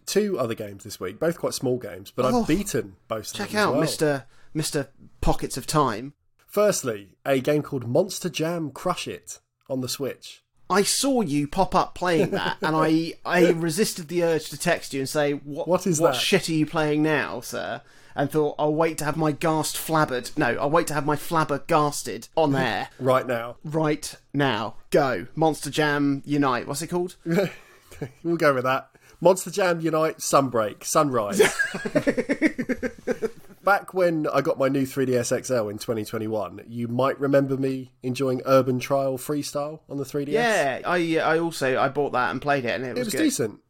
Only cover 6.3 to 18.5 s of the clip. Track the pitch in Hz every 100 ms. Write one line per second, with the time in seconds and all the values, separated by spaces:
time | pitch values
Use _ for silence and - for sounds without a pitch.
6.3 | _ _ 202 208 - 127 104 95 _ -
7.3 | 135 135 151 143 139 113 139 190 - 180
8.3 | 147 156 170 151 - 180 170 - 85 -
9.3 | - _ _ - 131 123 - 131 - -
10.3 | - _ _ - 185 190 - 277 254 175
11.3 | 147 147 196 185 185 - - 180 160 170
12.3 | 190 175 - 156 156 156 160 165 - -
13.3 | 175 175 165 165 156 220 - 151 175 170
14.3 | 156 - 147 175 147 - 135 135 151 147
15.3 | 143 143 147 160 175 202 156 160 123 -
16.3 | 190 - 160 151 165 151 151 156 151 87
17.3 | 104 - 120 87 117 - - - - 139
18.3 | 156 147